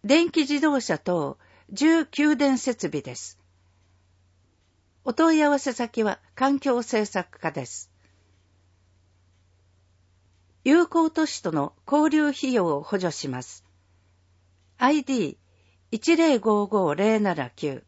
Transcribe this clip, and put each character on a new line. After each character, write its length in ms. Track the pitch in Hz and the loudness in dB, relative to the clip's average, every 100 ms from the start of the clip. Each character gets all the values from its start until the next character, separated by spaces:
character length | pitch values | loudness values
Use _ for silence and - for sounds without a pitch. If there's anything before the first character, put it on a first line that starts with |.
電 260 | 208 302 339 | 4 2 4
気 100 | 320 | 0
自 200 | 277 294 | -2 0
動 200 | 311 277 | 2 0
車 180 | - 156 | -2 -4
等、 380 | - 175 139 - _ _ _ | -2 -2 -2 -8 _ _ _
重 360 | 196 311 330 - | 0 2 2 0
給 280 | - 294 | 0 0
電 220 | 277 277 254 | 2 2 0
設 300 | 262 240 165 | -2 -4 -6
備 160 | 147 | -6
で 120 | 127 | -10
す。 260 | 120 - _ _ _ _ _ _ _ _ _ _ _ _ _ _ _ _ _ | -16 -16 _ _ _ _ _ _ _ _ _ _ _ _ _ _ _ _ _
お 120 | 269 | -6
問 220 | 233 330 311 | 2 4 4
い 60 | |
合 80 | 294 | 2
わ 80 | 285 | 2
せ 140 | 277 | -2
先 300 | 240 233 - | -6 -6 -2
は 180 | 214 - _ | -2 -4 _
環 260 | - 262 277 | -2 0 0
境 160 | 277 247 | 0 -2
政 340 | 233 226 208 | 0 -2 -2
策 300 | 190 175 - | -4 -8 -8
課 100 | 160 | -8
で 140 | 147 | -8
す。 260 | 123 - - _ _ _ _ _ _ _ _ _ _ _ _ _ _ _ _ _ _ _ _ _ _ _ _ _ _ _ | -12 -16 -20 _ _ _ _ _ _ _ _ _ _ _ _ _ _ _ _ _ _ _ _ _ _ _ _ _ _ _
友 240 | 254 320 339 | 2 4 4
好 220 | 330 320 | 0 0
都 160 | - | 0
市 160 | 214 - | -2 -4
と 120 | 185 | -4
の 200 | 156 143 _ - | -2 -4 _ -2
交 200 | 285 302 | 2 2
流 180 | 311 294 | 2 0
費 240 | 269 262 | -2 -2
用 240 | 240 175 143 | 0 0 -2
を 60 | |
補 160 | 156 196 | -4 -4
助 120 | 180 | -4
し 160 | - 139 | -6 -8
ま 160 | 127 | -10
す。 220 | 123 - _ _ _ _ _ _ _ _ _ _ _ _ | -12 -20 _ _ _ _ _ _ _ _ _ _ _ _
ア 140 | 247 | 2
イ 120 | 302 | 2
デ 100 | 262 | 0
ィ 40 | 254 151 | -2 -2
ー 60 | - _ _ _ _ _ | -6 _ _ _ _ _
一 260 | 226 - 330 | -4 2 4
零 220 | 330 247 | 4 4
五 280 | 220 208 202 | 2 0 0
五 280 | 214 170 | 0 0
零 240 | 147 208 220 | 2 2 2
七 320 | 208 156 123 | 0 -2 -6
九。 320 | - 147 131 | -6 -6 -6